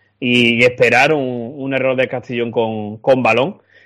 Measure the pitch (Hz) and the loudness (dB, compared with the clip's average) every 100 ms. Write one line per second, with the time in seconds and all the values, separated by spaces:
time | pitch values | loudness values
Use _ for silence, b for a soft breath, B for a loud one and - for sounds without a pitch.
0 | b _ 127 120 120 117 123 123 120 120 | b _ 0 2 2 4 2 4 2 4
1 | 151 151 131 123 117 147 135 135 131 127 | 2 0 -2 -6 -10 -10 -6 -2 -2 0
2 | 127 127 - 120 117 117 113 110 104 107 | -2 -4 -8 -6 -4 -2 -2 -4 -8 -6
3 | - 131 120 113 147 208 b b | 0 2 4 2 0 -4 b b